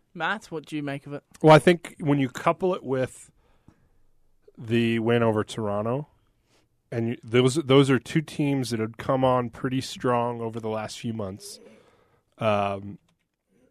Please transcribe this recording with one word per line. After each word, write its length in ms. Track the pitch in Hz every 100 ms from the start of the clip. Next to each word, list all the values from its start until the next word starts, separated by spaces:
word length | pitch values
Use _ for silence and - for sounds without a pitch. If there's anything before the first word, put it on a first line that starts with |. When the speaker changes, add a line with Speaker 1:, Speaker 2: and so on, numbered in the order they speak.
| _
Speaker 1:
Matt, 320 | 175 165 208 -
what 180 | 160 143
do 80 | 156
you 60 |
make 220 | 143 139 -
of 60 |
it? 120 | 143 - -
Speaker 2:
Well, 120 | 156
I 40 | 156
think 360 | 180 170 - -
when 220 | 151 143
you 80 | 131
couple 440 | - - 165 185 185
it 80 |
with 480 | 123 131 123 - - _ _ _ _ _ _ _ _ _ _ _ _ -
the 440 | 113 117 117 117
win 240 | 110 120
over 180 | 113 107
Toronto, 640 | 104 - 107 101 110 131 151 _ _ _ _ _ _ _ -
and 160 | 120 113
you, 80 | 120
those, 320 | 117 120 127 135
those 340 | 135 135 139
are 80 | 131
two 240 | - 165
teams 480 | 151 - 147 139 117
that 80 | 117
had 180 | 110 117
come 280 | - 131
on 260 | 131 127 120
pretty 300 | - 127 131
strong 600 | 127 - 131 120 120 120
over 200 | 117 113
the 80 | 110
last 320 | 110 107 -
few 120 | 120
months, 460 | 110 101 95 - - - - _ _ _ _ _ -
um, 600 | 113 104 101 98 101 101 _ _ _ _ _ _ _